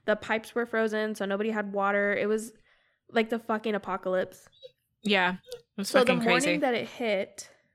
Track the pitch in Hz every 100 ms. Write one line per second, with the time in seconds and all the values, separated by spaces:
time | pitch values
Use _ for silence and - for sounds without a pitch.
0 | - 254 - 220 220 240 233 220 220 214
1 | 214 214 196 196 220 220 202 202 196 202
2 | 202 202 208 220 220 - _ _ _ _
3 | - 233 226 226 226 214 220 202 202 185
4 | 185 185 175 - - _ - - _ _
5 | 202 196 180 185 - 494 - - 202 269
6 | 247 254 233 175 285 302 277 233 - -
7 | 233 196 202 - - _ _